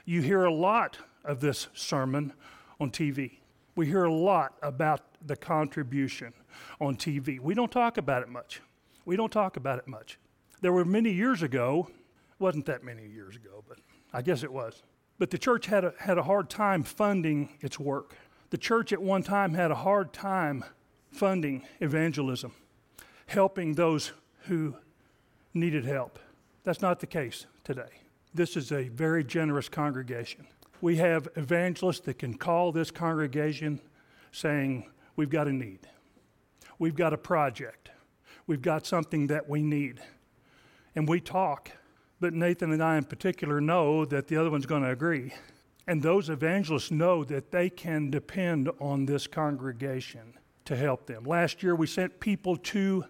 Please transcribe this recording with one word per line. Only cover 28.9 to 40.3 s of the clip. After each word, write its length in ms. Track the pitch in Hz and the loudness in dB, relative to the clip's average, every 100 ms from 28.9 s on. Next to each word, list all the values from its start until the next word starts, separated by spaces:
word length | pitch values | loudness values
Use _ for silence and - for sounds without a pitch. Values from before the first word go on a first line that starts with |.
| 117 160 165 | -2 0 0
generous 460 | 139 165 156 143 - | 0 0 0 0 -2
congregation. 800 | - 147 127 123 120 113 - - - - - | -2 -2 -2 -6 -8 -8 -12 -18 -20 -20 -2
We 160 | 170 165 | 2 4
have 320 | 175 165 151 - | 4 2 0 -6
evangelists 640 | 139 175 180 170 185 - - | 0 2 2 0 0 0 -4
that 120 | 127 | -6
can 160 | 127 | -6
call 380 | 113 180 170 175 | -4 0 2 2
this 180 | 160 156 | 0 -2
congregation 880 | - 170 160 147 147 151 143 156 143 - _ _ - - | -2 -2 0 0 0 -2 -2 -4 -4 -8 _ _ -20 -20
saying, 580 | - 156 147 135 127 - - - | -6 -2 0 0 -2 -8 -18 -10
"We've 160 | - 147 | -2 0
got 160 | 151 147 | 2 0
a 60 | |
need. 340 | 135 113 95 - - _ _ _ _ _ _ - - | -2 -4 -12 -20 -20 _ _ _ _ _ _ -16 -4
We've 200 | 165 151 | -2 2
got 160 | 165 | 0
a 40 | 151 | 0
project. 760 | - 170 139 113 120 - - - _ _ _ - - | 0 0 0 -2 -12 -16 -20 -20 _ _ _ -12 -4
We've 120 | 151 | -2
got 240 | 170 156 | 0 -2
something 440 | - 180 156 160 143 | 0 -2 0 0 0
that 200 | 151 143 | 0 -2
we 140 | 151 | 0
need." 380 | 151 147 143 117 - - _ | 0 0 -2 -8 -20 -20 _